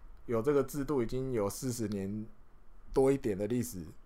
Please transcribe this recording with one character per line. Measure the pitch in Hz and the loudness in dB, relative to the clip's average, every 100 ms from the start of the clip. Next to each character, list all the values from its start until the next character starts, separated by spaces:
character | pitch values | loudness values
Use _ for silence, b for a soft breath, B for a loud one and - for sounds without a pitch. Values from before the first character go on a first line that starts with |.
| - - - | -14 -12 -2
有 | 113 | 0
这 | 113 | 4
个 | 143 | 4
制 | 135 156 | 4 0
度 | 135 143 | 0 0
已 | 110 | 0
经 | 127 131 | 0 0
有 | 120 101 | 0 0
四 | - 131 | 0 -4
十 | 117 104 | -2 -2
年 | 101 98 107 110 - - - - - - | -2 -4 -4 -8 -12 -18 -18 -16 -16 -2
多 | - 135 | 4 6
一 | 139 | 4
点 | 117 95 | 2 0
的 | 104 | 2
历 | 123 | 0
史 | 110 92 80 - | -2 -6 -10 -12